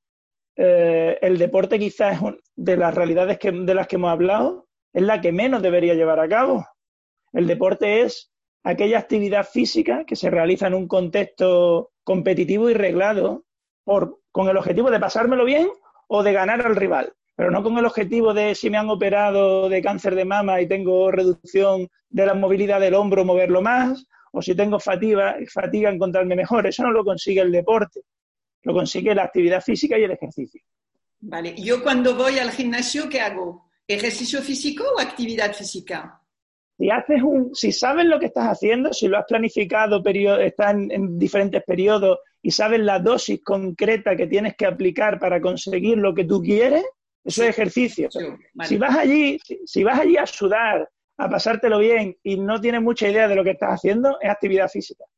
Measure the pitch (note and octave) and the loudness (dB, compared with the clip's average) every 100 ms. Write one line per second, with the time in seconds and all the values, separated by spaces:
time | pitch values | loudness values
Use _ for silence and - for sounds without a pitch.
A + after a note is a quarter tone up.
0 | _ _ _ _ _ - F3+ F3 E3+ E3 | _ _ _ _ _ 0 4 4 4 2
1 | E3 - F#3 F3+ A3 G3 G3 A3 G3+ - | 0 0 0 2 2 0 0 0 -2 0
2 | G3+ E3+ G#3 - _ - F3 F3+ E3+ E3 | -2 0 -6 -8 _ -6 0 2 2 0
3 | E3+ E3+ F#3 F#3+ G3+ F3 F3+ F#3+ F#3+ F#3 | 0 2 0 0 -4 -4 0 0 0 -2
4 | F3 E3+ F3+ G#3+ C4+ F#4 _ _ _ F3 | 0 0 0 2 -2 -4 _ _ _ -2
5 | G3+ G#3+ F3 F3 B3+ B3 F#3 F3 E3+ E3 | 0 2 0 0 0 0 2 2 2 2
6 | D#3+ D#3 D#3+ G#3+ C4+ A#3+ - _ _ _ | 2 2 2 2 2 -2 -6 _ _ _
7 | _ _ _ - E3+ A#3 F#3+ G3+ G#3 A3 | _ _ _ -2 0 2 0 0 2 2
8 | A#3+ - - _ _ _ F#3 F3 G#3 A3 | 0 -2 -18 _ _ _ -6 -2 2 0
9 | - G#3+ G3+ G3+ G3 B3+ A3+ E4 D4+ C4 | 0 -2 0 -2 -2 -2 0 0 0 -2
10 | D#4+ A3 F3 E3+ E3+ F#3 F#3+ F#3 F3 F#3+ | -4 -4 0 0 2 0 0 -2 0 -2
11 | F3 G3+ G3 - F#3 F3 F3 E3+ - _ | 0 -2 -4 0 2 4 4 2 -2 _
12 | - F#3+ F#3 F#3 E3 G3+ A#3 A3 F#3+ F3 | -4 -2 0 0 0 2 2 2 0 0
13 | G3+ G#3 - C4+ _ _ _ _ - G3+ | 0 0 -2 -4 _ _ _ _ -2 0
14 | - - _ F#3 F#3+ F#3+ F3+ F3 B3+ G#3+ | 0 -8 _ -2 0 0 0 0 2 2
15 | F#3+ A3 A#3+ C4 B3 D4 F#4 A#4+ _ _ | 0 0 0 2 2 2 0 -4 _ _
16 | - G#3 G#3 G3 F#3+ A#3 A#3 G#3 F#3+ D3 | -4 0 2 2 0 0 0 0 0 -2
17 | - _ _ - F3+ F#3 A3 A#3 A#3 A3+ | -4 _ _ -4 -2 0 0 0 0 -2
18 | F#3+ A#3 A3+ G#3 G#3 G3 A3 G#3+ G#3+ G#3 | -2 0 2 2 0 -2 -2 -2 -2 -2
19 | G3 G3+ G#3 G3 G3 F#3+ F#3+ F#3+ G3 G3+ | 0 2 2 2 2 2 0 0 -2 -2
20 | G3 F#3 F#3 G3+ G3 F#3 F3 G3 F#3 F#3 | -2 -2 -2 -2 0 0 0 -2 0 2
21 | F#3+ F#3 F#3 E3+ - F#3+ G3 F#3+ F#3 _ | 2 2 0 0 -2 2 2 0 -4 _
22 | _ - G3 G3 F#3+ G3 G3+ G3 F#3+ G3 | _ 0 0 2 0 0 0 2 2 2
23 | G#3 F#3+ F#3 F3+ F3+ F3+ G#3+ B3 B3+ C4 | 2 0 2 2 2 2 2 0 0 -4
24 | _ _ _ F#3 F3 F3+ G#3 G3+ G3+ F#3 | _ _ _ -10 -4 -2 0 0 -2 -2
25 | A3 G3+ G3 - A#3 F#3+ F3+ G#3+ G#3 F3+ | 0 2 0 -2 -8 -6 -4 0 0 0
26 | F#3+ F#3 F3+ F3+ F#3 A3+ G3 - B3 A3+ | -2 0 0 -2 0 0 0 -2 0 0
27 | G3 F3 - F#3+ F#3 F3 F3 A3 G3+ - | 0 -4 -2 0 2 0 2 0 0 -10
28 | - _ _ _ _ _ - F3 E3 F#3 | -20 _ _ _ _ _ -4 -2 -2 -4
29 | G#3 G3 F3+ F#3 F3 F#3 - G3+ D4 A3 | 0 0 0 2 2 2 -2 -2 0 2
30 | G3+ - D3+ - B2 - _ _ _ _ | 0 -2 -10 -12 -14 -16 _ _ _ _
31 | _ _ G#3+ E3 E3+ F3 G3 B3 C#4 B3+ | _ _ -14 -10 -10 -10 -4 -2 0 2
32 | B3 A3+ C4 C4+ A#3+ - A#3+ A#3+ A#3+ D4 | 2 2 0 0 -4 -4 -4 -4 -4 -6
33 | - C4 G#3 F#3+ F3 F3 _ _ - G3+ | -4 -4 -4 -6 -10 -12 _ _ -8 -4
34 | A#3 A3+ A#3+ C#4 C#4+ C4 D4 D4 C5+ B4+ | -4 -6 -6 -6 -6 -6 -6 -4 -2 -2
35 | - - A3+ A3+ G#3 G3+ G3 F#3 - E3 | -2 -6 -6 -2 -4 -4 -12 -12 -10 -12
36 | D#3+ _ _ _ _ _ _ - F#3+ A#3 | -12 _ _ _ _ _ _ -4 0 0
37 | A#3+ C#4+ C#4+ C#4 B3 - - - B3+ D#4 | 2 2 2 2 0 -2 -4 0 0 2
38 | E4+ D4+ E4+ B3 A3+ G3 G#3 A#3+ D4 - | 4 2 0 -2 -2 0 0 0 0 -2
39 | F#3 G3+ - A3+ A3+ - F#3 G#3+ G#3+ G#3 | 0 0 0 -2 0 -2 -2 0 2 2
40 | G3+ G3 G3+ G3+ G3 - G#3 G#3 G3+ G3+ | 0 2 2 2 0 0 0 0 -2 -4
41 | F#3+ E3+ F#3+ G3+ G3+ F#3+ - F3+ G3 G#3+ | -4 -2 0 0 0 -2 -2 0 2 2
42 | F#3+ F3+ - _ - - G#3+ A3+ G#3 F#3+ | 2 0 -4 _ -4 0 2 2 2 2
43 | G#3 B3+ - G3+ - G3 F#3+ E3+ G#3+ A3 | 2 0 -2 -6 -4 -4 -4 -2 -2 0
44 | G3+ F3 E3 F#3+ G#3+ - G3 F3+ F#3 E3 | 0 -2 0 -2 -2 -2 -2 0 -2 0
45 | G#3+ F#3+ F#3 F3 F3+ F3+ G3 F#3 G#3 A3 | -2 0 -2 0 -2 -4 -6 -2 0 2
46 | G3 F3 E3+ G3 F3 G#3 C4 D4+ B4+ _ | 2 0 0 0 2 2 4 2 -2 _
47 | _ _ - A3 A#3 A3 F#3+ B3 A#3+ - | _ _ -8 0 0 0 -2 0 -2 -2
48 | D3+ - D#3 - _ - E3 G#3 C4+ D4+ | -6 -6 -10 -14 _ -12 -4 0 2 2
49 | C#4 D4+ C#4+ D4+ - - F4 - G#3 C4 | 4 2 2 -2 -10 -14 -6 0 2 2
50 | D#4 F4 - - G3 G#3+ A3+ G3 - _ | 4 2 2 -2 0 2 0 0 -4 _
51 | _ - F#3+ F#3+ A3 A3+ A#3+ G#3 A3 A3+ | _ -8 -4 -2 -2 0 2 4 4 2
52 | G3 - G3 F#3+ G3 A3 A#3 A#3 A3+ A#3 | 0 -8 -6 -4 -2 -2 -2 0 0 0
53 | G#3 G#3+ A3 F#3+ F#3 F#3 G3 F#3+ F#3+ A3 | 0 2 2 2 0 0 -2 0 0 2
54 | C#4 C#4 G3+ G#3 G3 F#3+ F3+ G3+ - - | 0 0 -4 -2 0 0 0 -4 -10 -16
55 | - | -20